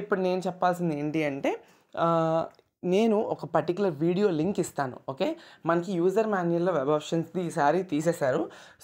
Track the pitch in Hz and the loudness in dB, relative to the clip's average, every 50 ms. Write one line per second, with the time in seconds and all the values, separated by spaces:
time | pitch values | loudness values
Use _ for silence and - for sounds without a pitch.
0 | 196 - 208 190 185 180 180 185 180 185 175 - 185 180 175 175 175 170 151 143 | 2 2 0 0 0 0 0 -2 -2 -4 -2 0 0 0 0 0 -2 -2 -2 -2
1 | 147 151 147 160 151 143 135 139 - 294 440 453 - - _ _ _ _ - - | -2 -2 -2 0 0 0 -2 -2 -2 -4 -4 -4 -8 -16 _ _ _ _ -4 0
2 | 165 170 165 165 160 160 160 165 - - - _ _ _ _ _ - 180 180 196 | 0 2 2 2 2 2 0 0 -2 -4 -8 _ _ _ _ _ -2 0 2 4
3 | 226 226 208 208 226 - 156 - - - - 160 147 175 175 180 202 190 156 135 | 4 4 2 2 0 -2 -4 -6 -4 -2 0 0 0 0 0 0 0 -2 0 0
4 | 160 170 180 185 208 202 170 151 156 196 202 - 165 - - - 139 127 113 - | 0 2 2 2 2 2 2 2 0 0 0 -2 -4 -2 -4 -6 -6 -6 -8 -10
5 | - - 135 - 190 311 330 - - - - - - 160 165 175 175 196 196 170 | -10 -10 -4 -2 -2 -2 -2 -6 -12 -20 -18 -4 -2 0 0 0 0 -2 -2 0
6 | 170 190 190 220 220 220 208 185 175 170 170 170 170 185 175 147 131 143 151 151 | 0 2 2 2 0 2 0 0 0 0 0 2 0 0 0 0 2 2 0 0
7 | - - 170 165 160 165 - 185 180 165 139 165 143 143 156 185 190 185 147 147 | 0 -2 -2 -2 -2 -2 -4 -4 -4 -4 -2 2 2 2 2 2 0 -2 -2 0
8 | 156 170 165 - 147 131 131 - 349 403 - - - - - _ | 0 0 0 0 0 0 0 0 -2 -6 -8 -16 -20 -20 -20 _